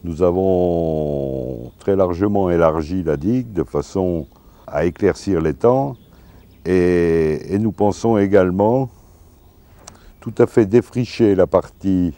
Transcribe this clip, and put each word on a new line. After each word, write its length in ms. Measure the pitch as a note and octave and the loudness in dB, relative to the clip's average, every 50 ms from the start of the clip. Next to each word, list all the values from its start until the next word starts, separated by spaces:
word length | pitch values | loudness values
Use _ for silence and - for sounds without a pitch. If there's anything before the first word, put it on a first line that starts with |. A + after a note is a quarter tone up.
| - | -10
nous 180 | E2+ E2 D#2 | -10 -4 0
avons 1500 | F2+ F2 F2 F#2 F#2+ F#2+ F#2 F2+ F2+ F2+ F2 E2+ E2 D#2+ D#2+ D#2 D#2 D2 D2 C#2+ C#2 C#2 C2 C2 B1+ B1+ C2 A#1 A#1 A#1+ - _ | 0 2 2 0 0 0 0 0 0 0 0 -2 -2 -2 -2 -4 -4 -4 -4 -4 -6 -6 -6 -8 -8 -8 -10 -12 -12 -16 -18 _
très 180 | - - G2 | -4 -2 0
largement 540 | F#2+ F#2+ F2+ F2 E2+ G2 G#2+ G2+ G2+ G2 F2+ | 2 2 0 0 -2 -2 0 0 0 0 0
élargi 520 | F2 E2+ E2 D#2+ D#2 E2 D#2 D2 F2+ F#2+ F2 | 2 2 2 2 2 0 -4 -4 -6 -6 -2
la 140 | D#2+ D2+ | -4 -4
digue 380 | C#2+ C#2+ G2 A#2+ B2+ B2 A#2+ G#2+ | -4 -2 -2 -2 -2 -4 -6 -6
de 100 | E2+ D2 | -6 -6
façon 640 | - - D2 C#2+ - - G2 F#2 F2+ F2 E2 D2 - - - _ - - - - | -4 -4 -6 -6 -4 -4 -4 -2 -2 -2 -4 -6 -10 -16 -20 _ -20 -20 -20 -20
à 180 | - - D2 D#2+ | -8 -4 -2 -2
éclaircir 560 | F2+ E2+ - - F#2+ F2 - - G2+ F#2+ E2 | -2 -4 0 0 0 0 0 -4 -2 -2 0
l'étang 560 | D#2+ D#2+ D2 - - A#2 B2 C3 C#3 C#3+ C3+ - - _ - - - - - - - - - - - | 0 -2 -4 0 2 2 2 2 -2 -4 -8 -12 -18 _ -20 -20 -20 -20 -20 -20 -20 -20 -20 -14 -4
et, 880 | E2+ F2+ F#2 F2+ F2+ F2+ F2 E2+ E2+ E2 E2 D#2+ D#2 D#2 - - - F2 | 0 0 2 2 2 2 2 2 2 2 2 0 0 -2 -4 -6 -4 -4
et 40 | G2+ | -2
nous 140 | A2 A2 F#2 | -2 -2 -2
pensons 460 | - G2+ G#2 F2+ - - A2+ A#2 G#2 | 0 -2 -2 -2 0 0 0 2 2
également 720 | G2+ G2 G2 G2 F#2 F#2 F2+ F#2+ G2+ G#2+ A#2+ C3 C3+ B2+ - - - - - _ - - _ _ _ - _ _ _ _ - - - - - - - - - - | 2 4 4 4 4 2 2 0 0 2 2 0 -2 -4 -10 -20 -20 -20 -20 _ -20 -20 _ _ _ -20 _ _ _ _ -20 -20 -20 -20 -20 -20 -20 -20 -20 -14
tout 140 | - B2 G#2+ | -14 -14 0
à 100 | - A#2+ | 0 0
fait 200 | - - - A2+ | 2 4 2 2
défricher 680 | F#2+ G2+ A#2+ A2 - - B2 B2 - - - A#2 G#2 G2+ | 4 4 2 2 2 -6 -6 -6 -6 0 2 2 4 4
la 120 | F#2 F#2 | 4 2
partie 680 | E2+ - F#2 E2+ - - - - G2 F#2+ F#2 F2+ E2+ D#2 | 4 2 0 0 0 -16 -8 -4 0 0 2 0 -2 -4